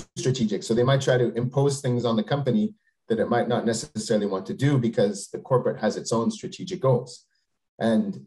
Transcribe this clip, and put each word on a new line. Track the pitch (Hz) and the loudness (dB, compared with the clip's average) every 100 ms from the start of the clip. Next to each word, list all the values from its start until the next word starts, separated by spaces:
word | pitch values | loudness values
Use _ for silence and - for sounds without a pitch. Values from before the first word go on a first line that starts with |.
| - - | 0 -4
strategic. | 127 120 110 95 | -2 0 0 -2
So | - | 0
they | 113 | 2
might | 123 135 | 4 2
try | 139 127 | 4 2
to | 117 | 2
impose | 117 120 139 143 135 | 0 -2 2 2 0
things | 127 120 113 | 0 0 2
on | 113 | 0
the | |
company | 104 143 131 110 107 - _ _ _ | 0 -2 2 2 0 -4 _ _ _
that | 113 | 0
it | - | 2
might | 120 113 | 0 2
not | 117 104 | 0 0
necessarily | 110 - 110 - 107 101 | -2 -4 -8 -2 0 0
want | 95 - | -4 -6
to | |
do | - 139 139 | 0 2 2
because | 117 - 104 101 - | 2 2 0 0 -8
the | - | -12
corporate | - 127 110 110 | -2 0 0 0
has | 107 - | -2 -2
its | - | -2
own | 113 113 | -2 0
strategic | - 90 - 90 90 | -4 -10 -10 -10 -2
goals. | 175 - - - _ _ _ _ _ - | 2 2 -2 -14 _ _ _ _ _ -4
And | 113 110 98 - | 0 2 0 -6